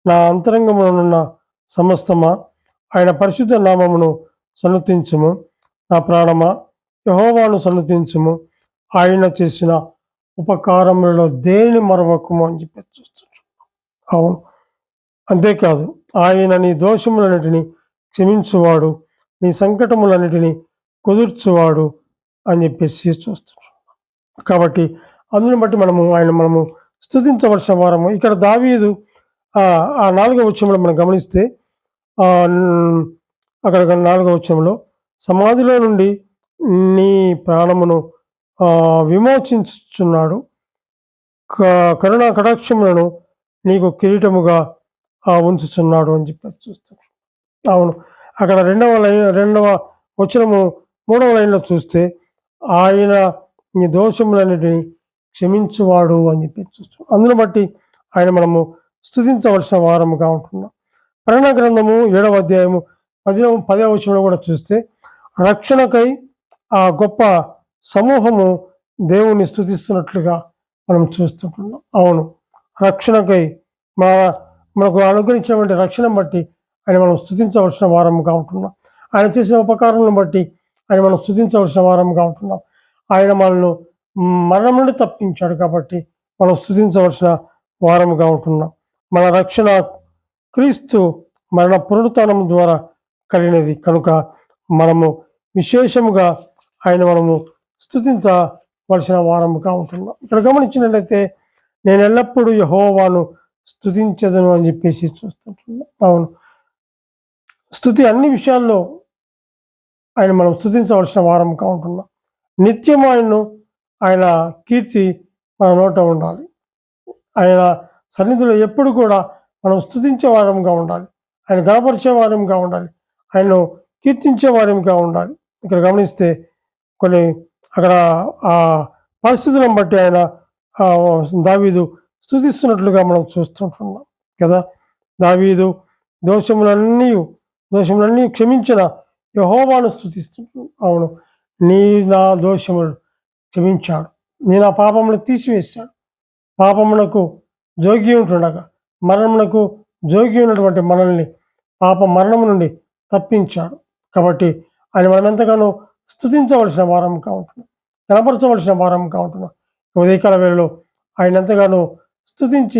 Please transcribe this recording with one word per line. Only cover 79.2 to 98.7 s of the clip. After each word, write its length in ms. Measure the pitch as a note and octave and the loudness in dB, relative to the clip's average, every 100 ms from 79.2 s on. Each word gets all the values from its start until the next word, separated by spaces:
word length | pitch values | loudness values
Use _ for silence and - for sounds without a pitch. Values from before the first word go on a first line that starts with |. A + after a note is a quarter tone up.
| G#3 A#3+ | 0 0
చేసిన 200 | G3+ A#3 | 0 0
ఉపకారములను 580 | G#3+ A3+ A#3 A3+ A3 | 0 0 0 2 2
బట్టి 360 | G3+ F3+ F#3+ E3 _ _ _ - | 0 0 -2 -4 _ _ _ -2
ఆయన 100 | F#3+ | 0
మనం 160 | F#3+ F#3 | 2 0
స్తుతించవలసిన 640 | G3+ G3+ A3+ A3 F3+ F#3 | -2 -2 0 0 0 2
వారముగా 420 | F3+ F3+ F3+ E3+ | 2 2 0 -2
ఉంటున్నాం. 360 | E3+ D#3+ G3+ F#3+ _ _ _ _ - | -4 -6 -10 -12 _ _ _ _ -2
ఆయన 220 | F#3+ G3 | 0 2
మనల్ని 420 | G3 F#3+ F3+ F3 E3+ - _ _ G3 | 2 2 2 -2 -4 -12 _ _ -4
మరణం 560 | F3+ F3+ F3 F#3+ A#3+ B3+ | -2 0 0 0 2 2
నుండి 140 | C4 | 0
తప్పించాడు 640 | - D#3 - G3 D#3 F3+ | -2 -4 -4 -8 -6 -6
కాబట్టి 520 | D#3+ E3+ E3+ C#3+ F3 - _ _ - | -4 -4 -4 -6 -12 -14 _ _ -2
మనం 140 | F#3 | 0
స్తుతించవలసిన 840 | F3 - G3 G#3+ F#3+ F3+ C3 F3 E3 - _ _ - | 0 -2 0 2 2 0 0 -2 -2 -6 _ _ -4
వారముగా 420 | E3+ F3 F3 D#3+ | 0 2 2 0
ఉంటున్నాం. 460 | D#3+ D#3+ D#3+ D#3 D#3+ _ _ _ - | 0 0 -2 -4 -6 _ _ _ -4
మన 100 | F3+ | 0
రక్షణ 560 | F3+ F#3 F#3 - G#3 F#3+ D3 - _ _ _ _ _ | 2 2 0 0 2 2 -2 -12 _ _ _ _ _
క్రీస్తు 720 | B3 C#4 - - A3 F3 E3 _ _ - | -2 0 -2 -2 0 0 -4 _ _ -4
మరణ 240 | F3 F3+ F#3+ | 0 2 0
పునరుత్థానం 720 | F#3 G#3 A3+ A#3 G#3+ G3+ F3 | 0 -2 0 0 0 0 0
ద్వారా 400 | F3 E3+ D#3 - _ _ _ - | 0 0 -2 -6 _ _ _ -4
కలిగినది 440 | F3+ F3 E3+ D3+ | -2 0 0 -2
కనుక 340 | D3+ F3 E3 E3+ D#3+ - _ _ _ - | -4 -2 0 0 -2 -2 _ _ _ -4
మనము 520 | D#3+ E3 E3 D#3+ D#3 _ _ _ | 0 2 2 0 -4 _ _ _
విశేషముగా 880 | F#3+ - B3 B3+ B3+ A3+ F#3+ F3 D#3+ - _ _ _ F#3 | -6 0 0 0 0 0 2 0 -2 -12 _ _ _ -2
ఆయన 160 | F3+ | 2
మనము 440 | F3 E3+ E3 D#3+ D#3+ _ _ _ | 2 2 0 -2 -6 _ _ _
స్తుతించవలసిన 1400 | - B3+ B3+ A3+ G3 F3+ E3 - _ | -8 -4 -2 -2 0 0 -2 -8 _